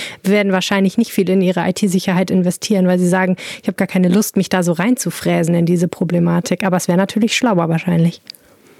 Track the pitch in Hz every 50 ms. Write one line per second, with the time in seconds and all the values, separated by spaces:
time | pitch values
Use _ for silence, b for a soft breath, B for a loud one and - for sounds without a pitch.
0 | B B B B - 190 196 208 202 202 185 185 180 - 208 196 196 190 - -
1 | 233 - - - 190 175 185 196 185 180 185 185 170 180 180 - - 202 170 190
2 | - - 185 175 190 180 - 185 180 175 175 - - - 220 190 185 180 185 180
3 | 180 175 175 185 185 185 185 B B B B B - - 185 - 196 180 - 190
4 | 185 180 180 208 220 - - 196 190 - - 185 180 170 170 156 175 220 254 240
5 | - 175 - - - 170 175 175 170 160 170 170 170 170 180 170 170 175 - -
6 | 185 165 175 175 170 170 170 175 175 - 185 - - 190 180 180 - - 175 175
7 | 196 185 - 220 208 220 - - - 247 208 175 170 165 165 160 - - 175 165
8 | 165 170 - - _ B B B B B B B B B B B